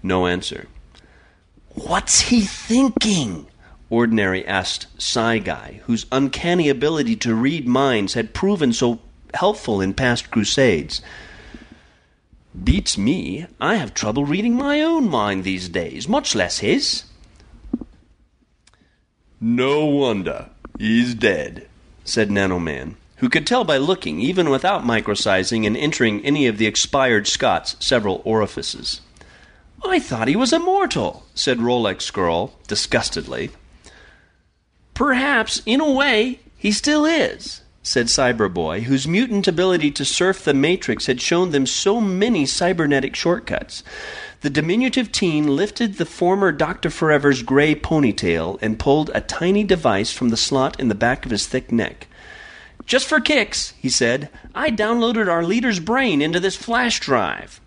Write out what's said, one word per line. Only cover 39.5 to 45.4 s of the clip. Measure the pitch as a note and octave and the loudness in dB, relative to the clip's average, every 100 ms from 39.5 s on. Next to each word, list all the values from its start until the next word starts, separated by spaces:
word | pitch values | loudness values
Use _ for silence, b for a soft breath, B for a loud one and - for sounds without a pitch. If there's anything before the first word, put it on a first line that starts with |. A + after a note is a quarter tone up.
| E3+ F#3 F3 D3 | 2 2 2 0
to | C#3+ | -2
surf | C#3 - F3+ F#3+ | -4 0 0 0
the | - C#3 | 0 2
Matrix | D3 F#3 - G#2+ - | 2 0 -2 -4 -2
had | B2 | -2
shown | - E3+ F3+ | 0 2 2
them | D3 C3+ | 2 0
so | - G3 A3+ | 0 0 2
many | G#3 F#3 A3 G#3 C3+ | 0 0 2 2 0
cybernetic | - F3+ F#3 D3+ C#3+ C3+ - | 0 0 2 2 2 0 -2
shortcuts. | E3+ F3 - - - - - B B B B B | 0 -2 -2 -6 -6 -16 -16 B B B B B
The | C#3+ | -2
diminutive | C#3+ D#3 G#3 B3+ C4 A#3 | 0 2 2 2 0 -2
teen | - F3+ D3+ | 0 0 2